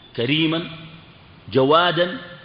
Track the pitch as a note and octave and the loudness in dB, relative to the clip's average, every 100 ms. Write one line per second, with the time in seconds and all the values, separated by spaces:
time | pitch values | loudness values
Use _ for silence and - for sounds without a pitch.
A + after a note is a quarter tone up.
0 | - - A#2+ D#3 D#3+ E3 F3 - - - | -14 -4 0 2 0 -2 -6 -14 -18 -20
1 | - - - - - B2+ C3+ D#3+ F3 E3 | -20 -20 -20 -20 -2 2 4 4 4 0
2 | F3+ - - - | -2 -4 -14 -18